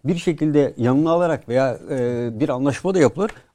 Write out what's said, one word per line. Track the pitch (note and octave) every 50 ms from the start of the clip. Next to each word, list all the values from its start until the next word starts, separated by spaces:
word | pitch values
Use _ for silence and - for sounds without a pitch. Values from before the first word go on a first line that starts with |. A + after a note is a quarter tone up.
| -
bir | C3+ F3+
şekilde | E3+ - F#3 D#3+ C#3+ D3+ D3+ C#3+ D3 C#3+ B2+ -
yanına | - A2+ B2 C3 C#3+ D#3 D#3+
alarak | E3 F3 F3 E3 D#3 B2 - -
veya, | A#2+ C3 C3+ C3 A#2 - - -
e, | C#3+ C3 B2 B2 B2 A#2+ A#2+ A#2+ A#2 -
bir | - D3
anlaşma | C3 B2+ C3+ C#3+ C3 - - F#3 F#3+
da | F#3
yapılır. | D3 A#2 - D#3 G3+ G#3+ - - _ _